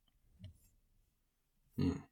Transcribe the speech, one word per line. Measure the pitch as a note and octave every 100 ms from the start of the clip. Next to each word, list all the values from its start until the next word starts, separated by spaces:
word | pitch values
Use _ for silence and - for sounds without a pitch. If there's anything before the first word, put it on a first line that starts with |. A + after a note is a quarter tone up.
| _ _ _ - F#2 - - _ _ _ _ _ _ _ _ _ _ -
Hmm. | F#2 - -